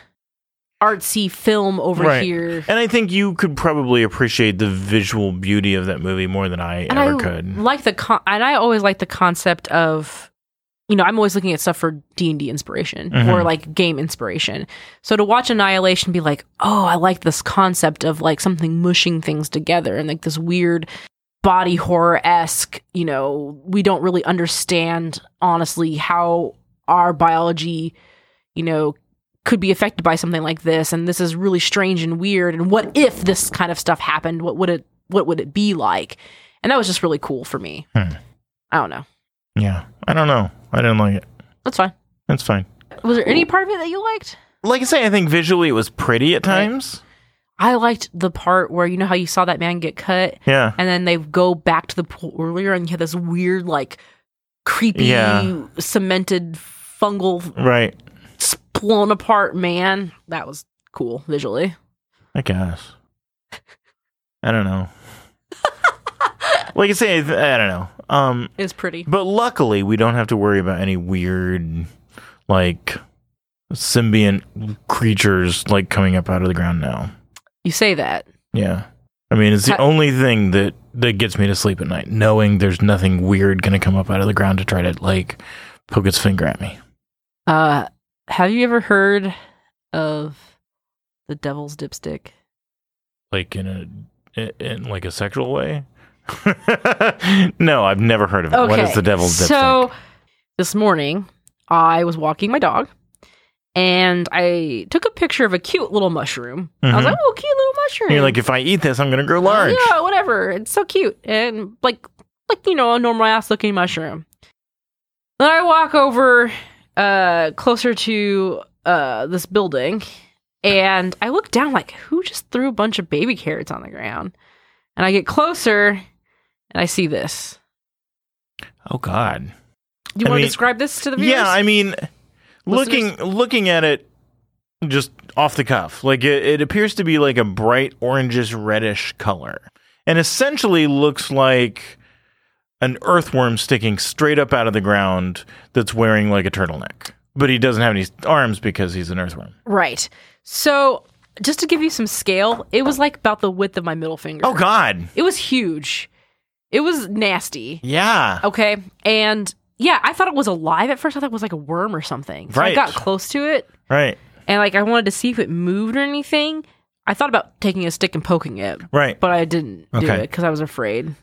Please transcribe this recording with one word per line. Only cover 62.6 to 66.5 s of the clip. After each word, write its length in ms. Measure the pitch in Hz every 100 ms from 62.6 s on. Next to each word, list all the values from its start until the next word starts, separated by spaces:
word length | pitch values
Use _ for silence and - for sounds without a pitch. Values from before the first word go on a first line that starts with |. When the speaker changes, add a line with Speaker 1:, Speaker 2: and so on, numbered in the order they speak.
| 90 87 - - _ _ _ _ - - _ _ _ _ _ _ _ _
Speaker 2:
I 100 | 117
don't 120 | 113
know. 240 | 95 95 90 - - - - _ -
<laughs> 60 | - 571 - - 508 466 - - - -